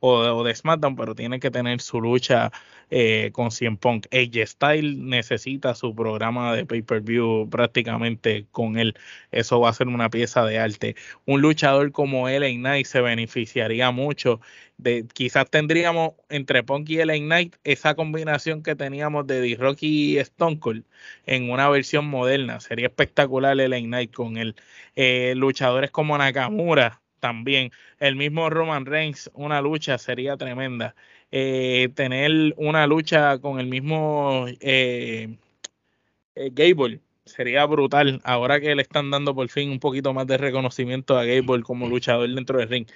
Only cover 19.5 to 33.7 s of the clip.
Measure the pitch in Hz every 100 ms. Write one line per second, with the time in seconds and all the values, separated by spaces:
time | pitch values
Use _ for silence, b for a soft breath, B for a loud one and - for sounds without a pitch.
19.5 | 117 131 143 156 151 147 147 131 - 170
20.5 | 151 123 113 - B B B - 131 123
21.5 | 123 143 139 131 151 147 135 123 139 123
22.5 | 117 - 117 123 - 139 - 139 131 135
23.5 | 135 131 127 117 123 113 - 117 113 113
24.5 | 107 B B B - 127 127 127 127 135
25.5 | 131 135 123 139 - 151 147 139 131 127
26.5 | 214 175 147 117 - _ _ 123 117 120
27.5 | 139 123 b b b 143 135 147 156 160
28.5 | 160 160 151 131 151 156 143 - - 147
29.5 | 147 139 156 151 127 - 123 135 143 135
30.5 | 123 131 123 113 - b b b 135 135
31.5 | 131 127 127 127 123 131 127 147 156 156
32.5 | 147 151 156 147 160 156 160 147 135 143
33.5 | 131 127